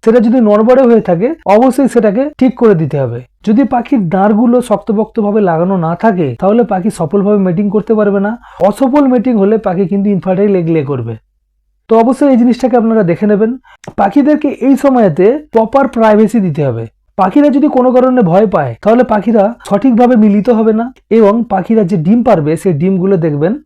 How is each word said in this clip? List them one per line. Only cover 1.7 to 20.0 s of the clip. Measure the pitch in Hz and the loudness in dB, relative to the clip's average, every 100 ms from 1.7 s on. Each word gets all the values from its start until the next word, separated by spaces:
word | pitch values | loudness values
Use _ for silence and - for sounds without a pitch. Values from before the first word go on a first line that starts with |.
| 247 269 | 0 0
সেটাকে | 233 220 196 285 302 | 0 0 -2 -4 0
ঠিক | 254 - | -2 2
করে | 233 185 | 2 2
দিতে | 156 143 | 0 -4
হবে। | 131 120 123 _ - | -4 -8 -14 _ -2
যদি | 220 | 0
পাখির | 269 254 233 269 180 | 0 -2 -2 -2 -2
দাঁড়গুলো | 190 202 214 240 247 | 0 0 2 2 0
শক্তপোক্তভাবে | 240 202 - 208 214 - 208 214 | 0 -4 -2 -4 -4 -4 -2 0
লাগানো | 196 160 180 190 | 0 0 -2 -2
না | 160 170 | -4 -2
থাকে, | 214 180 147 117 | -2 0 -4 -2
তাহলে | 185 226 | 0 0
পাখি | 233 190 196 | 0 -2 -4
সফলভাবে | - 160 202 196 208 190 | -4 -4 -2 0 0 0
মেটিং | 170 208 | -2 -2
করতে | 208 202 214 | -4 -2 -2
পারবে | 208 196 | 0 -2
না। | 202 233 - - 190 | -4 -8 -14 -4 -2
অসফল | 202 262 294 269 | 0 0 2 2
মেটিং | 247 254 226 | 0 0 0
হলে | 196 220 | 0 0
পাখি | 214 175 190 | -2 -4 -2
কিন্তু | 196 202 | -2 -2
ইনফার্টাইল | 196 190 185 208 190 | -2 -2 -2 0 0
এগ | 165 165 | 0 -2
লে | |
করবে। | 139 139 117 113 _ _ _ _ _ _ _ | -2 -6 -6 -12 _ _ _ _ _ _ _
তো | 226 | 2
অবশ্যই | 226 254 285 | 2 2 2
এই | 254 | 2
জিনিসটাকে | 240 233 254 240 | 2 0 0 0
আপনারা | 226 226 | 0 0
দেখে | 180 165 208 | 0 -2 0
নেবেন। | 208 220 254 _ _ - - | 0 -2 -4 _ _ -16 -4
পাখিদেরকে | 202 294 277 302 294 226 254 | 0 2 2 0 -2 -2 0
এই | 277 | 2
সময়তে | 285 254 208 147 190 294 - | 2 2 0 2 0 0 -2
প্রপার | 226 220 277 269 233 | -2 0 0 -2 0
প্রাইভেসি | 220 208 220 240 | 2 2 2 0
দিতে | 185 147 139 | -2 -2 -4
হবে। | 113 113 _ _ - | -4 -10 _ _ -4
পাখিরা | 190 294 285 | 0 2 2
যদি | 277 302 | 2 0
কোনো | 254 247 247 | 0 0 2
কারণে | 254 254 190 | 2 2 2
ভয় | 175 214 | 2 0
পায়, | 185 135 113 | -2 -4 -4
তাহলে | 196 233 | 0 0
পাখিরা | 247 214 208 220 196 233 - | 2 0 0 0 0 -4 -4
সঠিকভাবে | 202 262 226 | 0 0 2